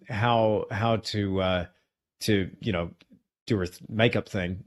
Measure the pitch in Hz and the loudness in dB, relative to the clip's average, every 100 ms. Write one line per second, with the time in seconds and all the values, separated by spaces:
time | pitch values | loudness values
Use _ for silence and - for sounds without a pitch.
0 | - 101 120 117 110 104 - 101 117 113 | -8 -2 2 4 4 2 -2 -2 0 0
1 | - 107 98 95 92 92 87 _ _ _ | -2 -2 0 0 2 0 -2 _ _ _
2 | _ _ - 101 92 - 117 90 85 - | _ _ 0 2 0 -6 -2 -2 -2 -8
3 | _ - _ _ - 107 87 - - 107 | _ -20 _ _ -2 0 -2 -6 -6 2
4 | 117 113 - 104 90 95 | 2 2 -2 -4 -4 -6